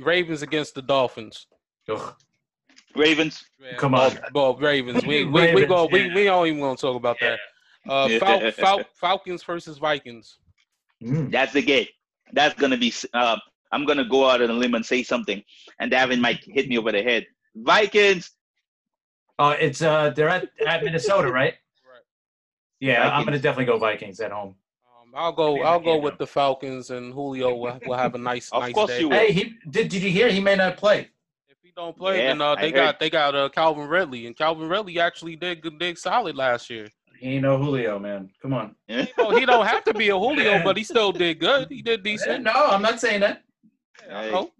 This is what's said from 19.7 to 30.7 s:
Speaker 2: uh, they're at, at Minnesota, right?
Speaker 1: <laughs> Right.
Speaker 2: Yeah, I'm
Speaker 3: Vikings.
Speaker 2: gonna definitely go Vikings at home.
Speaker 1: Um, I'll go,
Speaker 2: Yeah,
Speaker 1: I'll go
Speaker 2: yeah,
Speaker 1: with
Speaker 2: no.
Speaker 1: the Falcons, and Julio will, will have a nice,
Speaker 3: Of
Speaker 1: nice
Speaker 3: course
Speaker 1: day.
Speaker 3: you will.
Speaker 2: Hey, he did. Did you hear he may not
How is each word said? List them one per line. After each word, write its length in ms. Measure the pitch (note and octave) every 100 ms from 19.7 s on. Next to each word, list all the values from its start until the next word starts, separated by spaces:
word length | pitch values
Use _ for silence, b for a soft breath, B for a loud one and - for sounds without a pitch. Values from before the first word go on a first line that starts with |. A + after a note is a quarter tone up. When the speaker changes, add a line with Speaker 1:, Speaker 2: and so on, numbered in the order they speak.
| C3
Speaker 2:
uh, 300 | D#3+ D3+ D3+
they're 180 | C#3+ D3+
at, 180 | F#3 - - A4
at 180 | E3
Minnesota, 460 | - - G#4+ - -
right? 220 | B2+ D3+ -
Speaker 1:
<laughs> 40 | _ _ _
Right. 160 | B2 _ _ _ _ _ _ _ _
Speaker 2:
Yeah, 240 | C3+ A#2+
I'm 60 | B2
Speaker 3:
Vikings. 160 | C#3+ D3
Speaker 2:
gonna 140 | C#3+
definitely 260 | C#3+ C3 A#2+
go 120 | A2+
Vikings 420 | A2 G#2 G#2 F#2
at 100 | G#2+
home. 240 | G2+ G2 F#2+ _ _ _ _
Speaker 1:
Um, 100 | A#2
I'll 200 | C3 E3+
go, 240 | E3 D3+ C#3+
Speaker 2:
Yeah, 60 |
Speaker 1:
I'll 160 | C#3+ F3
go 140 | E3 D#3+
Speaker 2:
yeah, 60 |
Speaker 1:
with 120 | C#3+
Speaker 2:
no. 40 | -
Speaker 1:
the 80 | C#3+
Falcons, 600 | - C#3 C3 C#3 C3 B2
and 220 | B2+ B2
Julio 400 | C3 C#3 C3 B2+
will, 240 | A#2+ A#2+ C3 C3
will 120 | B2
have 180 | B2 B2
a 20 |
nice, 320 | B2 B2 -
Speaker 3:
Of 100 | A#2+
Speaker 1:
nice 100 | B2
Speaker 3:
course 160 | B2 G#3
Speaker 1:
day. 100 | B2
Speaker 3:
you 80 | D#3
will. 80 | F#3+
Speaker 2:
Hey, 140 | A3+
he 200 | F#3 A3+ - D3+
did. 200 | C#3+ F3
Did 120 | F#3
you 80 | F#3+
hear 200 | F3 A#3+
he 100 | G3
may 160 | G3 G3
not 220 | F#3